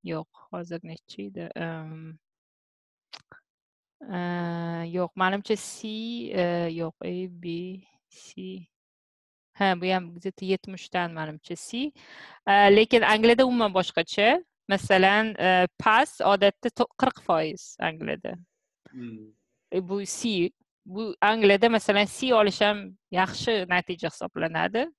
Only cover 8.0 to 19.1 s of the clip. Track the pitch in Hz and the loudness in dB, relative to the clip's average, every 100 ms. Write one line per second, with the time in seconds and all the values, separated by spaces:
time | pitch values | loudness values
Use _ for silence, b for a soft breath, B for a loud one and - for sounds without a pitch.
8 | _ _ - - 185 185 170 _ _ _ | _ _ -20 -16 -14 -16 -18 _ _ _
9 | _ _ _ _ _ _ 196 180 185 185 | _ _ _ _ _ _ 0 0 0 -2
10 | 175 170 190 - 185 190 - 185 - 180 | -4 -10 -12 -8 -4 -4 -4 -16 -6 -4
11 | 170 165 156 151 - 170 - 233 294 _ | -4 -6 -10 -10 -14 -14 -10 -8 -8 _
12 | B B B B - 202 202 202 220 240 | B B B B 2 6 8 8 6 4
13 | 220 214 226 233 262 247 214 185 175 - | 4 4 4 6 4 2 2 0 0 -2
14 | 165 - 208 320 - _ - 196 - 190 | -4 2 4 2 -2 _ -4 -4 4 6
15 | 190 208 220 214 185 185 180 _ 226 220 | 6 4 0 0 2 4 2 _ 4 4
16 | 294 - - 202 202 - 240 - - _ | 2 0 2 4 4 2 -8 -2 -4 _
17 | 254 - - 170 156 - - - 170 160 | -2 -2 -2 0 0 -8 -16 -6 -6 -4
18 | - - - 180 175 _ _ _ _ 131 | -8 -6 -8 -12 -16 _ _ _ _ -16
19 | 120 | -14